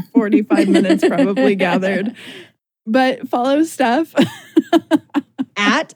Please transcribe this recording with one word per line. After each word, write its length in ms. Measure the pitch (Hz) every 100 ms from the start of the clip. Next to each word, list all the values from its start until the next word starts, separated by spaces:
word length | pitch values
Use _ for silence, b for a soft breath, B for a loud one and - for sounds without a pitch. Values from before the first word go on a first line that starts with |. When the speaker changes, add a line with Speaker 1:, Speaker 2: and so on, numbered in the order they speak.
| -
Speaker 1:
forty-five 560 | 254 208 226 214 311 196
minutes 360 | - - 330
probably 520 | 359 - 226 202 262 196
Speaker 2:
<laughs> 100 | 180
Speaker 1:
gathered. 460 | 175 190 196 208 - B B B B _ _ 220
But 420 | 254 254 - -
follow 360 | 247 254 285
Steph. 500 | 320 - 240 262 320 -
<laughs> 1400 | - - - - - 330 - - - 277 - - - 196
Speaker 3:
At 360 | 208 262 -